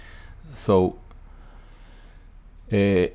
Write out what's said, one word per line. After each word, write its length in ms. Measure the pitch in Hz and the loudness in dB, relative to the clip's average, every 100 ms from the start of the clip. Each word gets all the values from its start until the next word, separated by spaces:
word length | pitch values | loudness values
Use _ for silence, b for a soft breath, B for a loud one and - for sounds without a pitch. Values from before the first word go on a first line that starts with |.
| B B B B - | B B B B -20
So, 460 | 123 - 98 92 - - - - b b b b b b b b b b b - - - | -10 0 2 2 -2 -16 -20 -20 b b b b b b b b b b b -20 -20 -4
uh, 360 | 104 98 92 90 | 0 2 2 0